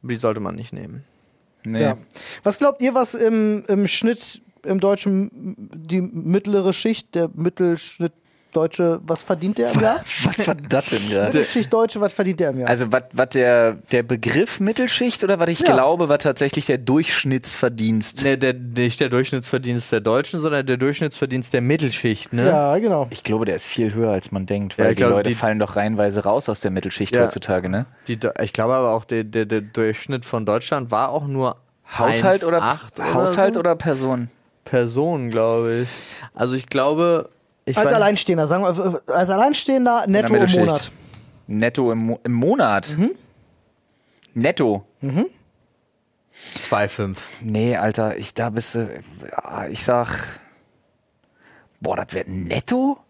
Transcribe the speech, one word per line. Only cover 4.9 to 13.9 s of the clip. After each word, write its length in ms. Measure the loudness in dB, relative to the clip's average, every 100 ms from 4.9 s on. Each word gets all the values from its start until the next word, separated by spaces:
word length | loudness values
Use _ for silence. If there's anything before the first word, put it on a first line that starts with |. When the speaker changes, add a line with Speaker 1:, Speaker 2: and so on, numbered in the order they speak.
| 2 0 0 -2 -6 -14 -12 -16
Speaker 3:
die 280 | -16 -4 -2
mittlere 720 | -2 -6 0 0 2 0 2
Schicht, 420 | 0 -2 -2 -4 -2
der 140 | -2
Mittelschnitt 800 | 0 -4 0 0 0 -6 -6 -6 _ _ _ _
Deutsche, 460 | -2 -2 0 0 0
was 200 | -2 -6
verdient 340 | -2 -2 -2 0
der 140 | 0
im 60 | 2
Jahr? 200 | 2 2 -4
Speaker 2:
<laughs> 120 | -4 -2
Was 220 | -2 -2
war 60 |
das 320 | -2 0 -2 0
denn 240 | -4 0
gerade? 160 | 0 2
Speaker 3:
Mittelschicht 480 | 2 2 0 0
Deutsche, 260 | 2 2 0
was 120 | -4
verdient 260 | 0 -2 0
der 120 | -2
im 80 | 0
Jahr? 100 | 0
Speaker 2:
Also, 220 | 0 2
was, 100 | 0 -2
was 180 | -2 0
der, 440 | 4 6 6 4 2 -2